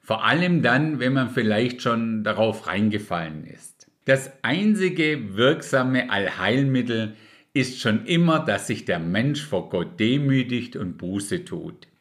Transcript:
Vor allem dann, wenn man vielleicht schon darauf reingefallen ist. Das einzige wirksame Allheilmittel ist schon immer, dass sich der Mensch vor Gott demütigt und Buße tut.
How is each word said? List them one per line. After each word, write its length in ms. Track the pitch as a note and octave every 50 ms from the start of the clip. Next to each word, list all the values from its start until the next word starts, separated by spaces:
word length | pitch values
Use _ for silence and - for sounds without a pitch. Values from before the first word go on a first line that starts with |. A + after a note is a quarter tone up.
Vor 240 | _ - A2 - -
allem 340 | G#2+ B2+ D#3+ F3+ F3+ F3 D#3
dann, 400 | A#2 A#2+ A#2+ C3 D3+ D#3 D3+ B2
wenn 140 | A#2+ B2+ B2+
man 160 | C#3 B2+ A2+
vielleicht 500 | - B2+ A2+ G#2+ G#2 G#2+ B2 B2 B2 -
schon 420 | - B2 A#2 A2+ A2+ A2+ A2+ A2
darauf 440 | G#2 G#2 G#2 F#2+ A2 A2+ G#2 G#2 -
reingefallen 800 | D#2+ F2+ G2+ G#2 G#2+ G#2 G2+ G#2 - F2+ E2+ E2 D#2 D#2 D#2 -
ist. 420 | - - - - - - _ _ _ _ _ _
Das 260 | - C3+ C3+ - - - -
einzige 920 | - A2+ C#3 F#3 G#3 G#3+ G#3+ F#3 F#3 F3+ D3 D#3 D#3+ D#3 D3+ C#3 A2+ G2+ F#2+
wirksame 760 | G2+ A#2+ C3+ D#3+ D#3+ - - - C3 B2+ B2+ C3 B2+ A#2+ -
Allheilmittel 1040 | G2+ G2 G2 F2+ - - F#2 G2 A#2 C3 C#3 C3+ C3 B2+ A2+ A#2+ A#2 A2 A2 G#2+ G#2+ - - - - _ _ _ -
ist 260 | C#3 B2 B2+ - -
schon 240 | - A#2+ G#2+ A2 -
immer, 340 | - F3 E3+ F3 E3 D#3+ D#3
dass 260 | - - G2+ F#2 -
sich 180 | - A2+ G#2 -
der 140 | - F2+ E2+
Mensch 440 | E2 E2 F2+ G#2+ A#2+ C#3+ D3 -
vor 280 | - - G#2 F#2 E2+ -
Gott 280 | - F2+ E2+ - - -
demütigt 760 | G#2+ A2+ B2+ C#3+ D3 C3+ C3+ C3 B2 A2 B2 A#2 G#2+ - -
und 220 | B2 G#2 F2+ D#2+ -
Buße 460 | F2 F2+ F#2+ G2+ G2+ - F#2+ E2+ -
tut. 420 | - F#2+ E2 - D#3+ - - - _ _ _